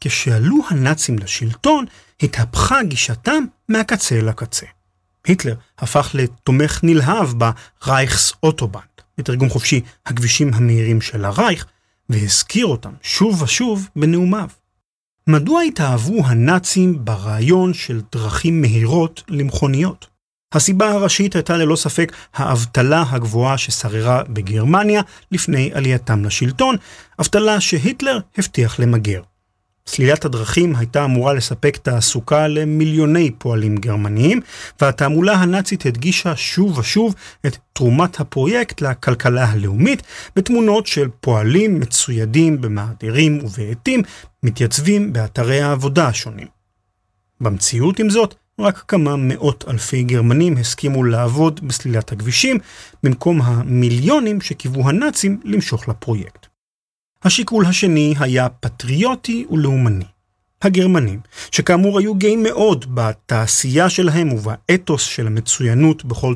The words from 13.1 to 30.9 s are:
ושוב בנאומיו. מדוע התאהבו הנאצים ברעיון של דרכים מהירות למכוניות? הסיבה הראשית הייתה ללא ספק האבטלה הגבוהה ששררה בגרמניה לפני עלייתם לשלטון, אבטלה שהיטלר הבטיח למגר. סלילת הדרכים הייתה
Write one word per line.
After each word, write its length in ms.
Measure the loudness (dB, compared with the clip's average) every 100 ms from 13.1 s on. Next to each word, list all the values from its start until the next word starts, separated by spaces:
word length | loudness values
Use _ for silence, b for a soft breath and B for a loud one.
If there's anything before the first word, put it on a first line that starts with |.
| 0 2 2
ושוב 460 | 0 -2 -2 -2 -4 -2
בנאומיו. 540 | 0 2 2 0 -4 -14 _ _ _ _ _ _ 2
מדוע 340 | 2 4 2
התאהבו 600 | 0 0 0 0 0 0 2
הנאצים 800 | 2 4 2 0 2 2 0 -4
ברעיון 680 | -6 -4 -2 2 4 2
של 280 | -2 -6 -8 -6
דרכים 500 | -6 -6 -2 0 2
מהירות 640 | 2 2 2 2 0 -4 -8
למכוניות? 800 | -4 -2 -2 0 0 -2 -6 -20 _ _ _ -4
הסיבה 380 | -2 2 2 2
הראשית 440 | 2 0 0 0 0
הייתה 220 | 0 0
ללא 180 | 2 0
ספק 360 | -2 -2 -4 B B
האבטלה 720 | -6 -2 0 0 0 2 2 0
הגבוהה 480 | -2 -2 0 0 -2
ששררה 640 | -4 -6 -4 -2 0 0
בגרמניה 800 | -2 -6 -4 0 2 2 2 0 -2 B B
לפני 380 | -4 -2 0 0
עלייתם 520 | -2 0 0 0 0 0
לשלטון, 500 | -2 -2 0 0 0 B B B B
אבטלה 420 | 0 2 2 2
שהיטלר 580 | 0 0 -2 -2 -2 -4 -6 -6
הבטיח 420 | -4 0 0 0
למגר. 420 | 0 2 0 -6 -8 _ _ _ _ _ -10
סלילת 380 | 0 2 2 0
הדרכים 500 | -4 -2 0 2 0
הייתה 300 | 0